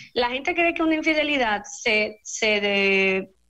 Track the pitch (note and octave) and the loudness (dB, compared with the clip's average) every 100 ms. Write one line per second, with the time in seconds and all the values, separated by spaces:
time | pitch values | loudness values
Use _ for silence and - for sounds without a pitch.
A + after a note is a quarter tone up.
0 | - - A#3+ B3+ F4+ E4+ E4+ E4+ D#4+ D#4 | -8 -4 -2 -2 -4 0 0 2 0 2
1 | D#4 D4+ D4 C#4+ A3+ G3+ - - A#3+ G#3+ | 2 0 0 0 0 -2 -6 -6 -2 0
2 | G#3+ - - - A3 G#3 G3+ G3+ G3 F#3+ | 0 -6 -12 -4 0 0 2 2 2 2
3 | F#3+ F#3+ F#3+ _ | 2 0 -4 _